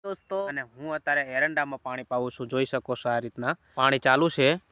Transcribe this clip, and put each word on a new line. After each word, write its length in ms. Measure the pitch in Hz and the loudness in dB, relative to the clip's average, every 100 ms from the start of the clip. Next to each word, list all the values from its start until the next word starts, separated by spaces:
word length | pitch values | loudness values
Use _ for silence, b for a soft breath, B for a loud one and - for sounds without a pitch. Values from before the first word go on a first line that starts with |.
| 196 | -10
દોસ્તો, 340 | 190 _ 196 196 | -10 _ -6 -4
અને 120 | 143 123 | -6 -10
હું 240 | 117 151 156 | -12 -8 -6
અત્યારે 240 | - 143 131 127 | -2 -2 0 -2
એરંડામાં 460 | 151 151 143 135 131 | 0 -2 -4 -6 -8
પાણી 240 | 127 127 | -10 -4
પાઉં 220 | 123 123 - | -2 -2 -6
છું. 140 | 120 | -4
જોઈ 200 | 127 131 | -2 0
શકો 280 | 131 - 123 | -2 -4 -6
છો 120 | 123 | -2
આ 60 | 120 120 | -2 -4
રીતના 280 | - 123 170 b - | -6 -6 -6 b 2
પાણી 260 | 135 135 135 | 4 4 4
ચાલુ 260 | 131 165 - | 4 4 4
છે 140 | 135 175 _ | 4 4 _